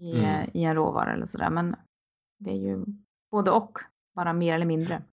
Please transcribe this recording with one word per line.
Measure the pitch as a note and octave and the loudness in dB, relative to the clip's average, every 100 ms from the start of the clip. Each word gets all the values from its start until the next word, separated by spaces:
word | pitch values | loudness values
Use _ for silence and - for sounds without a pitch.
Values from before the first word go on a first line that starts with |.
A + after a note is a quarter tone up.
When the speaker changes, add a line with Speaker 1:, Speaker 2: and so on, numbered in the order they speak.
Speaker 1:
i, | F3 E3 | -4 0
Speaker 2:
Mm. | D#3 D#3 - | 2 0 -2
Speaker 1:
i | E3+ | 0
en | E3 D#3+ | 2 2
råvara | D#3 - - | 2 2 0
eller | - - | -2 -4
sådär. | - A#2+ | -2 0
Men | E3 F3 - _ _ _ _ _ - | 0 -2 -4 _ _ _ _ _ -12
det | G3 | -6
är | G3 | -4
ju | G3 F#3+ G#3 G#3 _ _ _ | -2 -4 -6 -10 _ _ _
både | G#3 G3+ | 0 4
och, | - G#3 - - _ _ - | 2 2 -8 -16 _ _ -4
bara | E3+ | -2
mer | E3+ E3+ D#3+ | 0 2 2
eller | E3+ | 2
mindre | D#3+ E3+ E3 - | 0 -2 -4 -8